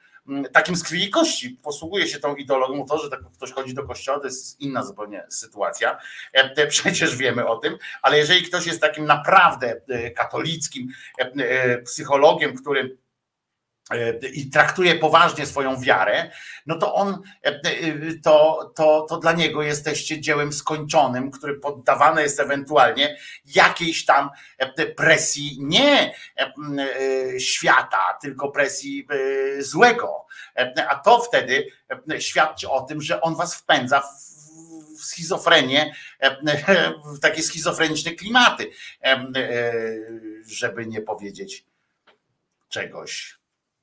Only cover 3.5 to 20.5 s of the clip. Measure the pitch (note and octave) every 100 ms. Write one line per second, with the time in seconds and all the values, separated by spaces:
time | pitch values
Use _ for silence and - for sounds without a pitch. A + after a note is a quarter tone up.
3.5 | C3+ C3 C3 A#2+ A#2+ - C#3+ C3+ B2+ -
4.5 | - C#3 B2 G2+ G2+ G#2 G2 - - -
5.5 | G2+ F#2+ - - - - - - C3+ C3
6.5 | D3+ D3 - F#3+ F3+ D#3+ A#2+ B2 A#2+ A2+
7.5 | A2+ D#3 - - - C3+ D3+ D3+ F3+ F3+
8.5 | F3+ E3+ D3+ D3+ D3+ D3+ C#3+ D#3+ F#3 E3+
9.5 | B2+ B2 A#2 - A#2+ A#2 - A#2 B2+ D#3+
10.5 | E3 - C3 B2+ - - - B2+ C#3 A#2+
11.5 | C3 B2+ A#2+ - - C#3+ C#3 D#3 E3 C#3+
12.5 | B2+ D3 C3+ B2+ - _ _ _ _ _
13.5 | _ _ _ - A#2+ A#2 A#2 B2+ C#3+ B2+
14.5 | D3+ D3 - F3+ - D3+ E3 E3+ C#3+ C#3+
15.5 | C#3+ C3+ C3 C3+ G2 G2 C3+ E3+ - -
16.5 | - D3 E3 D#3+ B2+ G3 F#3 - - C#3+
17.5 | C#3+ E3 B2 D#3+ D3 D#3+ D#3+ E3 D3+ D#3
18.5 | D#3 - - D#3 D#3 D#3 E3 E3 E3+ D#3
19.5 | D3+ D3 D3 D3+ - - D3+ D3+ D3 D3